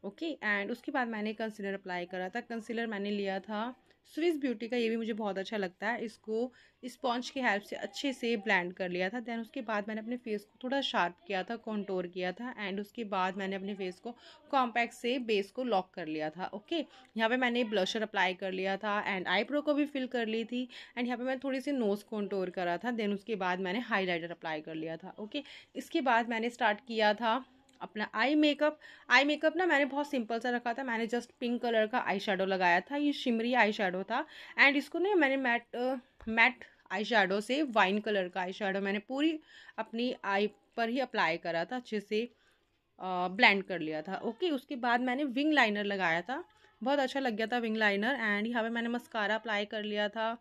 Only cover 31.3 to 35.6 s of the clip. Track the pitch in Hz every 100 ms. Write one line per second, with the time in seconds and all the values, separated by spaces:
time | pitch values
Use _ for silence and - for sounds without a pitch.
31.3 | _ 240 240 240 226 214 240 - 196 196
32.3 | 185 190 190 180 175 - 285 294 285 262
33.3 | 226 233 247 208 214 190 185 190 240 285
34.3 | - - - 262 285 277 339 359 403 277
35.3 | 269 262 233